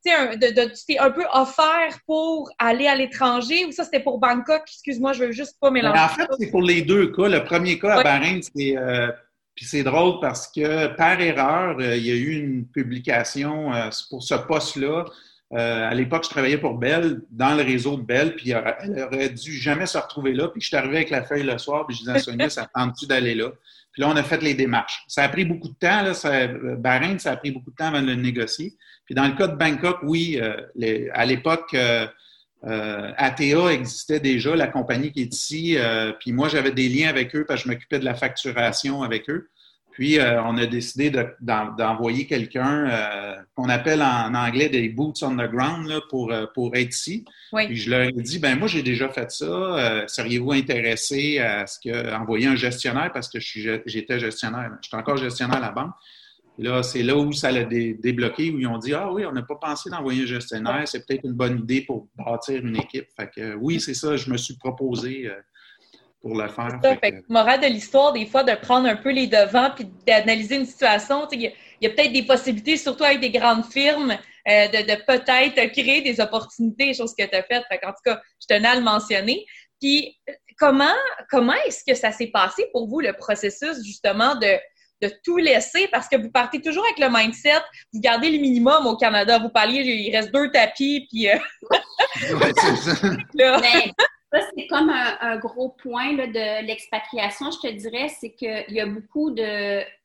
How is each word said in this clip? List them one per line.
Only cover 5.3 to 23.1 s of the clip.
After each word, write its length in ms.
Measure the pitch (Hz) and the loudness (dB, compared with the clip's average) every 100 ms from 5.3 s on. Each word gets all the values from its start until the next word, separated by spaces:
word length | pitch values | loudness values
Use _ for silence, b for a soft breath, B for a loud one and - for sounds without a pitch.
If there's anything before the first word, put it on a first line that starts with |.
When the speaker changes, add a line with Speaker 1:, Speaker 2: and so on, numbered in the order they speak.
Speaker 1:
juste 240 | 226 277 _ | -4 -10 _
pas 100 | 277 | 4
Speaker 2:
Mais 100 | 254 | 4
Speaker 1:
mélanger 180 | 220 208 | 4 6
Speaker 2:
en 80 | 160 | 4
fait, 140 | - | 2
Speaker 1:
ça. 140 | 330 269 | -2 -2
Speaker 2:
c'est 120 | 214 | 0
pour 120 | 175 | 2
les 200 | 180 175 | 4 4
deux 300 | 156 202 180 | 4 4 4
cas. 160 | - 196 | 4 4
Le 160 | 160 | 4
premier 340 | - 170 180 170 | 2 0 2 0
cas 160 | 202 | 4
à 20 | 202 | 6
Speaker 1:
Ouais. 60 | |
Speaker 2:
Bahreïn, 360 | 147 139 160 185 | 6 4 2 -2
c'est, 340 | 170 147 139 135 | -6 -2 0 0
euh, 340 | 127 123 120 117 _ _ _ | 0 0 -2 -4 _ _ _
puis 100 | - | -18
c'est 180 | 120 147 | -6 -2
drôle 380 | 135 151 180 170 | 2 4 2 2
parce 280 | 147 127 - | -4 -4 -10
que 380 | - 151 156 147 147 | -4 -2 0 -2 2
par 240 | 170 180 | 2 4
erreur, 560 | 170 139 135 165 185 131 | 2 2 2 2 -2 -2
euh, 160 | 123 120 | -2 -2
il 100 | 117 | 0
y 40 | |
a 40 | |
eu 180 | 120 143 156 | -2 -2 -4
une 280 | 143 127 123 | -4 -4 -6
publication, 1040 | 147 123 123 123 120 - 139 143 156 151 | -6 -4 -6 -2 -2 -2 -4 -6 -4 -4
euh, 140 | 120 110 - - | -4 -4 -8 -10
pour 120 | 131 | -12
ce 120 | - | -4
poste-là. 720 | 139 - 156 - 139 139 160 170 B B B _ | -4 0 -2 -2 -4 -2 -2 -6 B B B _
Euh, 360 | 120 117 113 113 | -4 -2 -2 -2
à 60 | |
l'époque, 300 | 117 127 160 | -2 0 -2
je 60 | 160 | -2
travaillais 280 | 147 135 147 | -2 0 0
pour 160 | 147 | -2
Bell, 460 | 120 123 160 170 123 - | -2 0 2 0 -2 -10
dans 240 | 113 131 | 0 2
le 80 | 151 | 4
réseau 340 | 131 127 131 139 | 2 0 0 -4
de 60 | |
Bell, 320 | 110 123 160 | 0 0 0
puis 160 | 160 123 | -2 -2
elle 60 | 117 | -2
aurait, 180 | 113 117 | -2 -4
elle 200 | 202 135 | -6 -6
aurait 240 | 131 135 135 | -4 -4 -4
dû 240 | 120 143 143 | -6 -12 -6
jamais 300 | 143 147 180 | -2 -2 -2
se 100 | 156 | -4
retrouver 360 | - 151 135 | -6 -4 -2
là. 160 | 131 170 | 0 -2
Puis 120 | 214 | -4
je 60 | - | -2
suis 80 | 151 | -2
arrivé 200 | 131 156 | 0 -2
avec 140 | 160 | 0
la 120 | 139 | -2
feuille 220 | 120 147 | -2 -2
le 120 | 139 117 | -2 -4
soir, 280 | - 147 156 | -4 -4 -4
puis 80 | |
je 60 | 117 | -8
disais 120 | 117 | -2
à 40 | 135 | -2
Sonia, « 300 | 131 120 151 | -2 -4 -4
Ça 140 | - 110 | -4 -8
te 40 | |
tente-tu 320 | 123 123 123 | -4 -4 -4
d'aller 280 | 143 | -2